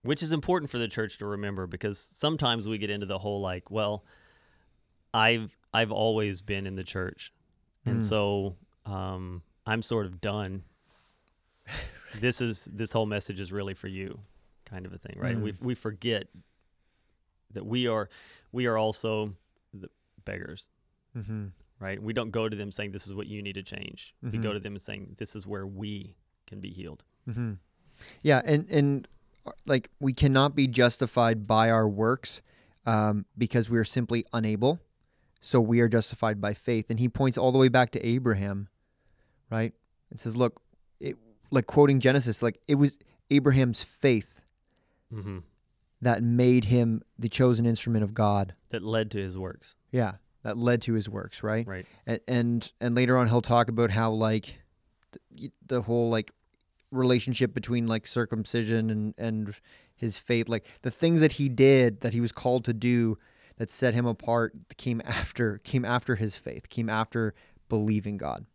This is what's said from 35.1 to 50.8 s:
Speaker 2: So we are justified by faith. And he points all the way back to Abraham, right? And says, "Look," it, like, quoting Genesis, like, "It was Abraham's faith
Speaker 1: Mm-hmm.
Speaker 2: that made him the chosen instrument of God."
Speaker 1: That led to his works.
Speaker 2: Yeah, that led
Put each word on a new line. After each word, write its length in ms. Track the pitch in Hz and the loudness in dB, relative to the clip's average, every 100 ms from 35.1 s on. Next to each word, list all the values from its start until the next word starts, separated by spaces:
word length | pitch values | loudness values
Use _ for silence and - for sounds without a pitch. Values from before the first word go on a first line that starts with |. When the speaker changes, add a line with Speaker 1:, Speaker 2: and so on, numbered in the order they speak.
| _ _ _ | _ _ _
Speaker 2:
So 180 | - 127 | 2 2
we 180 | 110 120 | 4 4
are 80 | 117 | 6
justified 520 | 113 - - 110 104 | 4 0 -4 -2 -2
by 140 | 104 | -4
faith. 360 | 101 - 113 - | -4 -2 -2 -2
And 80 | 113 | -2
he 100 | 123 | -2
points 300 | - 135 120 | 2 0 2
all 140 | 131 | 4
the 60 | 131 | 6
way 100 | 131 | 6
back 240 | 127 123 | 6 2
to 120 | 120 | 0
Abraham, 640 | 117 123 123 101 101 98 98 _ _ _ _ _ _ _ _ | 0 0 2 0 -2 -6 -10 _ _ _ _ _ _ _ _
right? 240 | 113 113 _ _ _ _ | -4 -4 _ _ _ _
And 80 | 110 | -10
says, 180 | 117 113 | -6 0
"Look," 240 | 120 - _ _ _ _ | 0 0 _ _ _ _
it, 180 | 143 - _ _ _ | -10 -10 _ _ _
like, 140 | 135 - | 0 2
quoting 320 | 147 143 135 | 6 6 6
Genesis, 420 | 131 139 123 107 | 4 4 0 0
like, 180 | 117 - - | -2 -2 -2
"It 80 | 143 | 2
was 200 | 143 - _ _ _ | 2 0 _ _ _
Abraham's 520 | 143 139 131 123 107 | 4 6 4 4 0
faith 580 | - - 139 113 - - _ _ _ _ _ _ _ | -8 0 2 2 0 -20 _ _ _ _ _ _ _
Speaker 1:
Mm-hmm. 260 | 110 101 92 82 _ _ _ _ _ | -12 -10 -10 -14 _ _ _ _ _
Speaker 2:
that 200 | 120 110 | 0 2
made 420 | 117 120 127 127 107 | 2 4 6 6 6
him 360 | 123 117 110 - - | 4 4 0 -6 -8
the 100 | - | -6
chosen 380 | - 127 117 117 | 2 4 4 2
instrument 380 | 113 - 113 | 0 0 0
of 80 | 104 | 0
God." 400 | 110 104 101 98 - _ | 2 2 2 -2 -8 _
Speaker 1:
That 140 | 117 | -8
led 260 | 101 113 107 | -2 -2 -2
to 60 | 104 | -4
his 180 | 95 92 | -6 -8
works. 360 | 92 - - _ _ | -10 -12 -20 _ _
Speaker 2:
Yeah, 240 | 127 107 92 _ _ | -2 -2 -4 _ _
that 140 | 110 107 | -6 0
led 240 | 120 120 | 2 2